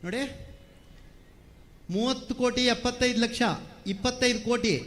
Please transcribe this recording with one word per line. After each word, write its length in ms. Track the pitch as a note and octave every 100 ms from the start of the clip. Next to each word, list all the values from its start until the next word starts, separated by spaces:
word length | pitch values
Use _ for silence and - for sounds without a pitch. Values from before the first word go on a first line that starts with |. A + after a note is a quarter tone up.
ನೋಡಿ, 260 | E3+ A3 C#4 - - - - - - - - - - - - - - - -
ಮೂವತ್ತು 460 | F3+ A#3+ B3+ - C4
ಕೋಟಿ 260 | B3 A#3+ B3
ಎಪ್ಪತ್ತೈದು 560 | A#3 B3 B3 B3 A3
ಲಕ್ಷ, 200 | A#3 A#3 A#3+ C3 - - -
ಇಪ್ಪತ್ತೈದು 520 | G3 B3+ B3+ B3 A#3+
ಕೋಟಿ 420 | A3 A#3+ A#3+ C#3+